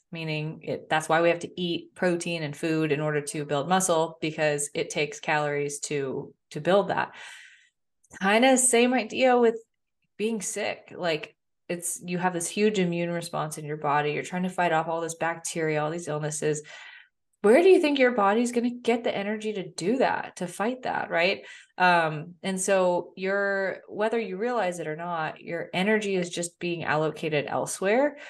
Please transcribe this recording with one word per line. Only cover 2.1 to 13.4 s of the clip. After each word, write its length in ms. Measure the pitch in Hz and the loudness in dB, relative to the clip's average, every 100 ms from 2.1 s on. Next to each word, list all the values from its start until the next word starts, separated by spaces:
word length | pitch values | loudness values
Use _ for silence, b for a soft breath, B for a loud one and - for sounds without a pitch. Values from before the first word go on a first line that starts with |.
| 175 170 170 | 0 -2 -4
and 120 | 147 147 | -6 -4
food 380 | 165 156 156 | -2 0 2
in 80 | 147 | 0
order 180 | 151 147 | 0 -2
to 240 | 143 156 | -2 -6
build 240 | 147 143 151 | -2 -2 2
muscle, 500 | 185 185 165 165 - | 2 4 2 0 -2
because 480 | 160 156 151 147 151 | -4 0 0 0 -2
it 160 | 165 165 | -4 -4
takes 300 | 165 147 - | -2 -4 -4
calories 600 | - 151 147 143 143 143 | 0 0 0 -2 -4 -6
to, 540 | - 147 135 139 143 - _ | -6 -4 -4 -6 -8 -16 _
to 100 | 151 | -4
build 260 | 151 196 180 | 2 4 4
that. 260 | - - B B B B B B _ _ _ _ - | 0 -4 B B B B B B _ _ _ _ -4
Kinda 360 | 190 220 262 254 | 2 6 6 6
same 360 | - 233 247 | 4 4 4
idea 440 | 254 214 - 254 247 | 2 -2 2 4 6
with 200 | 233 226 - _ _ _ _ - | 4 2 -6 _ _ _ _ -4
being 240 | 214 226 | -4 -2
sick. 520 | 180 202 214 - - - | -6 -6 -6 -6 -12 -6
Like, 400 | 170 156 - _ _ _ - | -2 -2 -4 _ _ _ -8
it's, 320 | 175 - - 175 | -8 -6 -8 -6
you 120 | 180 | -2
have 140 | 180 | 0
this 140 | 175 170 | -2 -4
huge 320 | 208 214 208 | 0 2 2
immune 320 | 175 170 170 | 0 0 -2
response 460 | 170 160 156 | -4 -6 -6